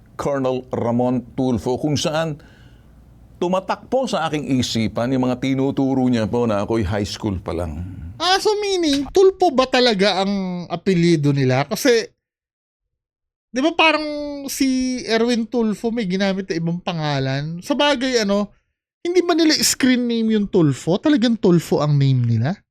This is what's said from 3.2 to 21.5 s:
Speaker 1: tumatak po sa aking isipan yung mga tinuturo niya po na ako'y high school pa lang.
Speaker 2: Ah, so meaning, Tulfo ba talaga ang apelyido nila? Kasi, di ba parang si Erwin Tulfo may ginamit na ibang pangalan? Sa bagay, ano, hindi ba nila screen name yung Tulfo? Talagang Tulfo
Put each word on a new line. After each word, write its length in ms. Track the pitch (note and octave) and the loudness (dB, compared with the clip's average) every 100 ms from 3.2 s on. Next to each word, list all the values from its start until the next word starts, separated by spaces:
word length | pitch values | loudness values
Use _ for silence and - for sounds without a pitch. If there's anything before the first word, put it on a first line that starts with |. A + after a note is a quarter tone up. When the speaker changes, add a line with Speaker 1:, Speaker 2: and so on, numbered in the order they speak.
| - - | -18 -6
Speaker 1:
tumatak 560 | F3+ F#3 F#3+ G3 - | -2 -2 -2 -8 -2
po 160 | B3+ C4 | -2 -2
sa 180 | F#3 D#3 | -2 -2
aking 220 | D3+ C3+ C3 | -4 -2 -2
isipan 540 | A#2 A#2 G#2+ A2 A#2+ | 0 -2 -2 -2 -2
yung 160 | C3+ B2+ | 0 0
mga 160 | B2+ | -2
tinuturo 640 | C3 C3 C#3 C3+ C3+ C3 B2+ | -2 0 0 0 0 2 2
niya 180 | A#2+ G#2 | 2 0
po 220 | A#2+ A#2 | 0 0
na 160 | G2+ | 0
ako'y 240 | G2+ A2+ F2+ | 0 0 0
high 180 | G#2 G2+ | -2 -4
school 300 | - A2 F#2 | -4 -4 -4
pa 140 | - | -6
lang. 320 | E2 E2+ D#2 F2+ F#2+ - - | -6 -6 -8 -10 -12 -14 -6
Speaker 2:
Ah, 240 | E4+ F#4+ | 0 0
so 160 | G4+ G#4 | 0 -2
meaning, 400 | G4+ F#4 D#4+ C#4 C4+ | -2 0 0 0 0
Tulfo 400 | F#4 F#4+ F#4+ F4+ | 4 4 4 0
ba 160 | B3+ B3+ | 2 2
talaga 560 | B3+ B3 G3+ G3+ F#3 | 2 2 2 0 0
ang 420 | G3 G3+ F#3 F3+ F3 | -2 -2 -4 -8 -8
apelyido 640 | E3 - F3+ E3+ D#3+ C#3+ C#3 | -6 0 2 4 4 2 2
nila? 320 | B2+ B2+ C#3+ | 2 0 0
Kasi, 400 | G#3+ C4+ A#3 - _ _ _ _ _ _ _ _ _ _ _ _ _ _ | -2 2 2 0 _ _ _ _ _ _ _ _ _ _ _ _ _ _
di 80 | A#3+ | 0
ba 160 | D4+ E4+ | 0 2
parang 320 | D#4+ D4+ D4+ D4 D4 C#4+ C#4 | 2 2 -2 -8 -8 -10 -8
si 520 | - C4+ B3+ B3+ B3+ | -2 0 0 -2 -4
Erwin 400 | - A3 A#3+ A#3 A3+ | -2 0 2 0 -2
Tulfo 400 | B3 A3 F#3+ A#3 | -2 -2 -2 -4
may 160 | A#3+ F#3+ | -4 -2
ginamit 400 | F#3+ G3 F#3+ F#3+ | -2 -2 -2 -4
na 80 | E3 | -4
ibang 240 | E3 F3 | -2 -4
pangalan? 800 | F#3+ E3+ D3+ C#3 C3+ C#3 D3+ E3+ | -6 -4 -2 -2 -2 -4 -6 -8
Sa 160 | - C4 | -4 0
bagay, 480 | D4 C#4 C4 A#3+ | 2 2 0 0
ano, 320 | G3+ G3+ G3+ _ _ _ _ _ | 2 0 -2 _ _ _ _ _
hindi 160 | E4+ F4+ | 0 0
ba 160 | F4 E4 | 2 2
nila 160 | D#4+ C#4 | 4 2
screen 480 | - - B3+ B3 A#3+ | 0 2 2 2 0
name 240 | A3+ A3 | -2 0
yung 160 | A3 G3+ | 0 2
Tulfo? 480 | G3 D#3 B2+ - G3 | 2 2 2 0 0
Talagang 400 | D#4 D4 A#3+ A#3 | 2 2 2 2
Tulfo 480 | F#3+ | 4